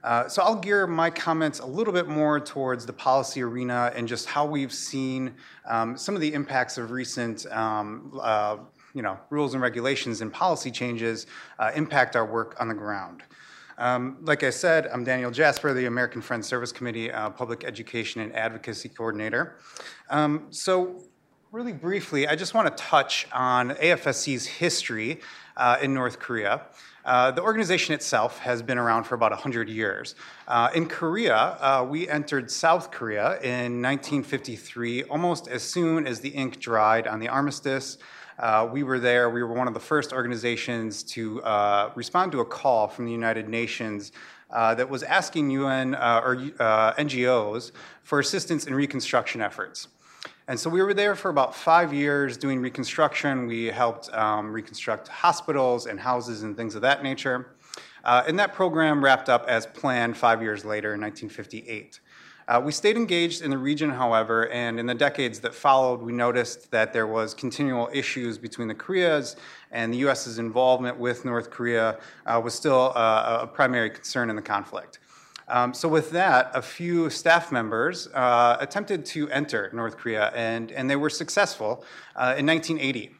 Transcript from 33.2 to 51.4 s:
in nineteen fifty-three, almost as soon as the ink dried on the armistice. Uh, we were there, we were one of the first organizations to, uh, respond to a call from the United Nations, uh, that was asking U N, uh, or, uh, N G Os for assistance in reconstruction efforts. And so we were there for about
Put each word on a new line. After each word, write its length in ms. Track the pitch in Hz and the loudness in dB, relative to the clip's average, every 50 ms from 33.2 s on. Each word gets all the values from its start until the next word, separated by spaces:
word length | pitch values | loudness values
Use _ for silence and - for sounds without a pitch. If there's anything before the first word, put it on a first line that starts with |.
| 107 143 190 185 | 0 0 0 0
in 400 | - 127 123 123 123 123 120 120 | -4 -4 -2 -2 -2 -4 -4 -2
nineteen 440 | 120 131 139 135 - - 147 139 131 | 0 0 -2 -2 -2 -2 -2 -2 -2
fifty-three, 800 | - 139 127 110 - 113 104 - - - 120 120 117 120 123 - | -2 -6 -6 -6 -8 -12 -12 -14 -14 -8 -6 -4 -4 -4 -4 -6
almost 440 | - 143 151 170 175 170 - - | -4 -2 0 0 0 0 -2 -4
as 160 | - 123 123 - | -8 -8 -8 -6
soon 420 | - - 180 170 165 160 160 151 | -4 -2 0 2 2 2 2 0
as 140 | 135 120 110 | -2 -4 -4
the 100 | 127 139 | -6 -8
ink 300 | 139 139 135 131 - - | -4 -4 -4 -4 -6 -8
dried 480 | - 120 117 110 107 107 110 113 113 | -4 0 2 4 6 6 4 4 2
on 120 | 110 110 110 | -2 -4 -4
the 100 | 117 120 | -4 -2
armistice. 680 | 123 135 143 147 - - - 143 135 131 131 - - - - - - - - - - | 0 0 0 -2 -4 -4 -4 -2 -2 -2 -4 -8 -14 -16 -20 -20 -20 -20 -20 -18 -10
Uh, 300 | - 120 117 110 110 113 117 | -4 0 2 4 4 2 2
we 140 | 123 143 143 | 0 -2 0
were 160 | 127 131 127 | 0 0 2
there, 300 | 120 123 123 123 123 120 | 4 4 4 6 4 4
we 120 | 113 120 | 2 0
were 120 | 120 117 117 | -2 -2 -2
one 160 | 120 127 123 | -2 -2 -2
of 40 | 110 | -4
the 60 | - | -6
first 320 | - - 160 147 139 - | -4 0 0 0 0 0
organizations 880 | 131 131 120 120 123 110 113 120 117 107 - - 120 117 110 110 101 - | -4 -4 -2 -2 -4 -2 -2 -2 -2 -2 -4 -4 -4 -4 -4 -6 -8 -8
to, 400 | - - - 120 113 110 110 123 - | -12 -10 -8 -6 -6 -6 -6 -4 -2
uh, 480 | 113 107 104 104 104 101 101 101 - - | 0 2 2 4 4 4 4 2 0 -4
respond 360 | 120 117 - - 180 185 185 147 | -10 -10 0 0 0 2 2 0
to 80 | 131 | -2
a 40 | 117 | -2
call 420 | - - - - 139 123 110 107 | -2 -4 0 2 2 4 4 2
from 180 | 104 - - 120 | 0 -2 -6 -6
the 60 | 117 | -6
United 360 | 117 117 117 113 113 113 107 | -4 -2 0 0 -2 -2 -4
Nations, 640 | 107 113 117 117 110 - - 117 110 104 101 101 - _ - - - - - _ _ | -4 -4 -4 -4 -4 -6 -6 -6 -6 -6 -8 -10 -12 _ -20 -20 -20 -20 -20 _ _
uh, 240 | - 117 117 113 113 | -2 2 2 4 4
that 120 | 120 127 131 | 2 0 -2
was 120 | 135 123 | -2 -6
asking 480 | - - 156 190 180 - - 170 147 139 | -2 2 2 2 2 0 -2 0 0 0
U 180 | 135 135 139 | 0 0 0
N, 280 | 135 131 131 131 131 139 | 0 0 0 0 -2 -2
uh, 260 | 131 120 120 117 117 120 | 0 2 4 4 4 4
or, 280 | 127 127 127 131 147 - - | 2 0 -2 -4 -10 -2 0
uh, 340 | 120 110 110 110 110 110 - | 4 4 6 6 6 4 4
N 100 | - 147 | 2 -2
G 180 | 147 135 123 123 | -2 0 0 2
Os 460 | 127 127 120 107 104 107 120 - - - - - - - _ _ | 4 4 4 2 0 -4 -6 -8 -10 -18 -20 -20 -20 -20 _ _
for 160 | - 151 143 | 0 0 2
assistance 480 | 143 - - 190 - - 170 147 - | 2 2 -2 -2 -2 -2 -2 -2 -2
in 80 | 151 131 | -2 0
reconstruction 640 | 135 143 139 139 131 - - - 123 110 - - 117 | 0 0 0 -2 -6 -4 2 2 2 2 0 -4 -2
efforts. 460 | 110 98 - - 92 - - - - - _ _ _ - - - - - - _ _ - | -4 -4 -4 -6 -10 -8 -10 -14 -16 -16 _ _ _ -20 -20 -18 -18 -20 -20 _ _ -8
And 80 | 131 | -6
so 120 | 117 - 165 | -4 -2 0
we 120 | 165 185 | 2 2
were 120 | 190 196 202 | 4 4 4
there 200 | 196 202 208 196 | 2 2 2 2
for 140 | - - | 0 -2
about 260 | 190 156 143 | 0 4 4